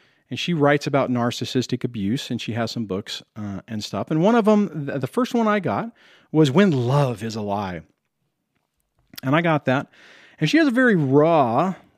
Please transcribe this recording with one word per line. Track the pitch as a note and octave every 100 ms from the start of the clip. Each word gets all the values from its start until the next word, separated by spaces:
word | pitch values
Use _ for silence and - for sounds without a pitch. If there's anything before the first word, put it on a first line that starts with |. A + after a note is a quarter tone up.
| _ _ _
and | B2
she | -
writes | E3+ C#3+ D3 C#3+
about | C#3 A#2
narcissistic | A#2+ A#2 - A#2 B2+ - B2
abuse, | A#2+ A#2 G2 C3+ -
and | A#2+
she | -
has | A2+ A2+
some | A#2+ G2+
books, | F#2 - - - G#2+
uh, | G#2 F#2+ -
and | G#2+
stuff. | - G2+ -
And | D#3
one | F#3+
of | A#3+ G#3
'em, | G#3 G3+ D#3+ C#3
th-, | C#3
the | C3
first | A#3+ B3
one | A#3+ A3
I | G#3
got | D3+ G#2 A#3 - _ _ _
was | D3+ D3
When | D3 G3+
Love | C3+ A#2+ C#3+ C3+ G#2+
Is | A2+ G#2+
a |
Lie. | G#2 G2+ G2 E2+ D#2+ _ _ _ _ _ _ _ _ _ _ _ _ -
And | C3 D#3
I |
got | E3+ D3+ -
that. | C3+ - _ - - - -
And | D3+
she | D#4
has | D4
a |
very | A#3 B3 F3+
raw | C3+ C#3 D#3+ D#3+ A#2+ B2 F#3 - _